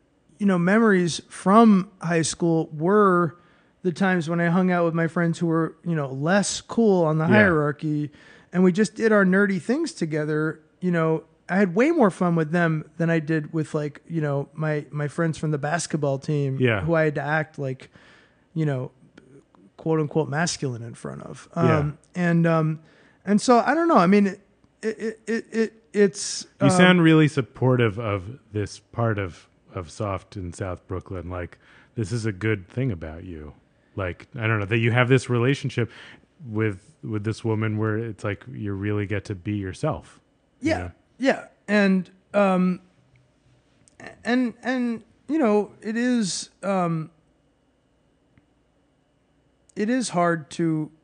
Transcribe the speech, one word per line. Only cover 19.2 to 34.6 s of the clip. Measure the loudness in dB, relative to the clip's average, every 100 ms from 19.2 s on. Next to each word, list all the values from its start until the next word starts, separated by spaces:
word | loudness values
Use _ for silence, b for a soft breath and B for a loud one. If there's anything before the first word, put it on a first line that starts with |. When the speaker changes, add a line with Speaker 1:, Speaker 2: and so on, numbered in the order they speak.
| _ -20 _ _ -20 _
Speaker 1:
quote | -2 -2
unquote | 0 -2 -2
masculine | -2 -4 -4 -6 -8
in | -12
front | -14 -14 -14
of. | -16 -18 -12 0
Speaker 2:
Yeah. | 2 2
Speaker 1:
Um, | 0 -6 _
and, | -4 0 2 2
um, | 2 0 -4 b b b b 0
and | 0
so | 4 4 4
I |
don't | 0 4
know. | 4
I | 6
mean, | 4 4
it, | -2 _ _ _ _
it, | -8 -6 -8 -10 -6
it, | -6 -6
it, | -4 -4 -4 _
it's, | 2 2 2 -10 -10 -14 _
Speaker 2:
You | 2
Speaker 1:
um, | 6
Speaker 2:
sound | 8 8
really | 8 6 4
supportive | 2 -6 -2 2 4 2 0
of | -4 -4 -6 -16 _
this | -6 -6 -8
part | _ -4 -2 -2
of, | -6 -10 -20 _ _
of | -12 -12
Soft | -8 -6 -6 -10 -12
in | -12
South | -8 -8 -10 _
Brooklyn. | -12 -10 -12 -10
Like, | -10 -12 -14 b b b -10
this | -6
is | -4 -6
a |
good | -4 -4 -4 -6
thing | -6 -6
about | -6 -10 -14
you. | -14 -14 -16 -20 _ _ _ -8
Like, | -8 -8 -14 -6
I | -2
don't |
know, | -2